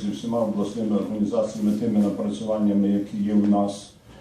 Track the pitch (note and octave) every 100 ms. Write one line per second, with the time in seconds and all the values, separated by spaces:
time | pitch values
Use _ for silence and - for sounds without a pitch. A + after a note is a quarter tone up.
0 | G2+ - A2+ A#2 G#2+ G2+ G2+ A#2 G#2+ G2+
1 | F#2+ G#2+ G#2 A#2 G#2+ A2 G#2 - G#2+ G#2
2 | - - G#2 - G#2+ G#2+ G#2 G2+ G2 G2+
3 | G2+ G#2 G2+ G#2 G2+ G2+ G2+ G2+ - -
4 | - -